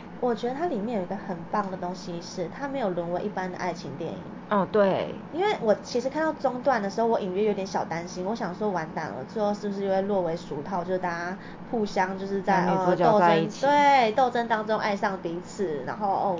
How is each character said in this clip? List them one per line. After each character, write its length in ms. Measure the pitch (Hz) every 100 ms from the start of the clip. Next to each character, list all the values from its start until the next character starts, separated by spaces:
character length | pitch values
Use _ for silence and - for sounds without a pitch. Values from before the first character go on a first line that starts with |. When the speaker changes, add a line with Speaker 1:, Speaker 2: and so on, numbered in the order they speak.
| - -
Speaker 1:
我 160 | 247 226
觉 140 | 240
得 40 |
它 140 | 269 349
里 100 | 233
面 220 | 214 220
有 40 |
一 40 | 175
个 80 | 196
很 200 | - 170 -
棒 220 | 214 196
的 60 | 180
东 180 | 175 185
西 260 | - 170
是， 280 | - - 170
它 140 | - 277
没 120 | 269
有 100 | 214
沦 220 | 175 170
为 80 | 175
一 80 | 202
般 200 | 190 185
的 80 | 180
爱 160 | 180
情 160 | 170 143 135
电 140 | 156
影。 60 | 95 - - -
Speaker 2:
哦， 160 | 208 175
对。 420 | 214 196 139 80 - -
Speaker 1:
因 80 | 320 415
为 120 | 392
我 140 | 226 196
其 160 | - 240
实 100 | 262
看 140 | 294
到 80 | 320
中 280 | 302 254 247
段 200 | 277 233
的 80 | 196
时 120 | 185
候， 60 | 226
我 120 | 226
隐 140 | 190
约 100 | 185
有 100 | 214
点 140 | 196 190
小 160 | 185
担 240 | - 160 175
心， 180 | 180 185
我 80 |
想 220 | 233 185 180
说 140 | 208
完 180 | 180 160 175
蛋 140 | 147
了， 140 | 110 135
最 180 | -
后 100 | 208
是 140 | 208 208
不 60 |
是 100 | 196
又 80 | 196
会 100 | 190
落 180 | 196 196
为 160 | 170 170
俗 240 | - 147
套， 200 | 143 190 175
就 80 |
是 60 | 185
大 100 | 180
家 280 | 170 175 190 - - -
互 160 | 240 202
相 320 | 202 185 190
就 80 | 196
是 160 | 196
在， 200 | 190 190 180
Speaker 2:
男 80 |
女 120 | 190 180
主 100 | 175
角 240 | 170 208
在 160 | 175 165
一 100 | 185
起。 160 | - 277
Speaker 1:
呃， 40 |
斗 60 | 294
争， 20 |
对， 340 | 285 269 220
斗 160 | 214 247
争 180 | 240 233
当 180 | 220 214
中 140 | 214
爱 160 | 220 202
上 220 | 208 190
彼 160 | 170 170
此， 420 | - - 180 147 131
然 120 | 131
后， 100 | 208
哦， 320 | 160 185 175